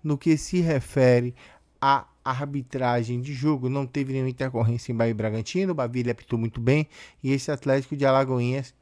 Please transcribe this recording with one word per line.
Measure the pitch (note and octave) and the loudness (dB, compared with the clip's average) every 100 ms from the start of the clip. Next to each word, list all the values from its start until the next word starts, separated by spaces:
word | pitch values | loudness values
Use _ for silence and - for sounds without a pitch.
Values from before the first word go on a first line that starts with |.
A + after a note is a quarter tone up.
no | D3+ C#3+ | -4 0
que | E3+ D3+ | 2 2
se | - F3+ | 2 0
refere | E3 C#3+ - C#3 B2+ B2 B2 - - _ _ _ | 2 0 0 4 6 6 2 -6 -18 _ _ _
à | C#3 C#3 - _ - | 2 2 0 _ -6
arbitragem | B2+ C#3+ C#3+ B2+ C#3 B2 A#2+ A2+ B2 | -4 -6 -6 -6 -2 0 0 -2 -4
de | C3 | -6
jogo. | C3+ D3 C#3+ B2+ | -2 0 0 -2
Não | C#3 C3 | -4 -4
teve | D3 C3+ | -4 -4
nenhuma | C3+ C3 | -2 -4
intercorrência | B2+ C3 B2 A2+ A#2+ - | -4 -4 -2 -2 -2 -4
em | A#2 | -2
Bahia | A#2 | 0
e | |
Bragantino, | A2 G#2+ A2 A2 F3+ F#3+ | 0 -2 -4 -4 -4 -2
o | D#3+ | -2
Bavi | A#2+ B2 | -4 -2
ele | A#2+ | -2
apitou | A#2 - A#2+ | -4 -4 -4
muito | A2+ A#2 | -2 -2
bem | A#2 D3 D3+ - - _ | 2 2 0 -8 -20 _
e | C3 | -2
esse | C3+ - | -2 -2
Atlético | C#3+ C#3 C3+ C3 C#3+ | -4 0 0 0 0
de | C#3 | 4
Alagoinhas | C3+ C3+ B2+ A#2+ C3+ B2+ _ | 4 2 0 0 -2 -6 _